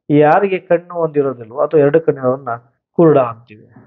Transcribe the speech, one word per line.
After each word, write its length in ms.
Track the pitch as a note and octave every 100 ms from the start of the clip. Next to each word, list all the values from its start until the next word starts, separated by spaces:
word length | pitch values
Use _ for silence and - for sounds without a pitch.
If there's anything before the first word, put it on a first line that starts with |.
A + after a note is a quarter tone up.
| _
ಯಾರಿಗೆ 480 | D3 D3+ E3+ G3+ F#3
ಕಣ್ಣು 380 | - E3+ F3 F3
ಒಂದಿರೋದಿಲ್ವೋ 680 | D#3+ D3 C#3 B2 A2 B2
ಅಥವಾ 200 | D3 D#3+
ಎರಡು 200 | C#3+ D#3
ಕಣ್ಣಿರೋರನ್ನ 480 | D#3+ C#3 B2+ C3 C3+ A#2 _ _ _ -
ಕುರುಡ 220 | E3+ D3
ಅಂತೀವಿ. 520 | B2 A2+ _ G#2+ _ -